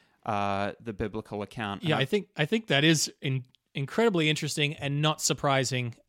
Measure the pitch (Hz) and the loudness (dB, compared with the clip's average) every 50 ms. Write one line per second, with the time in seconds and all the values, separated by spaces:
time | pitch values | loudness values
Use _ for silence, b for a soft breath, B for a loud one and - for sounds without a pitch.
0 | b b b b _ - 110 101 101 101 98 98 101 101 - - 113 117 110 95 | b b b b _ -4 -2 -2 0 0 0 0 -2 -4 -4 -8 -10 -12 -6 -6
1 | 117 104 95 110 107 - 110 104 104 101 - - 113 101 101 95 - 165 151 127 | -6 -6 -4 -8 -8 -8 -8 -8 -8 -8 -8 -6 -6 -6 -6 -4 -2 0 0 0
2 | 135 131 - 208 185 - _ - 151 147 - 226 220 - 143 139 143 160 165 147 | 0 0 0 -2 -2 -4 _ -2 -2 0 0 -2 0 2 2 4 6 6 4 4
3 | - - - _ - 143 131 131 127 - _ _ _ _ _ - 139 135 - - | 2 -2 -6 _ -6 -4 -4 -4 -6 -8 _ _ _ _ _ -6 -6 -2 0 2
4 | 226 233 196 170 156 156 156 147 - 147 - - 147 143 156 - 151 139 143 143 | 2 4 4 4 2 2 2 0 -2 -4 -2 0 0 0 0 -4 -4 -2 0 2
5 | 151 156 156 - - - 156 - - 147 139 135 135 120 135 127 123 120 117 - | 2 2 0 0 0 -2 0 0 2 2 2 2 2 2 0 -2 -2 -4 -6 -10
6 | _ | _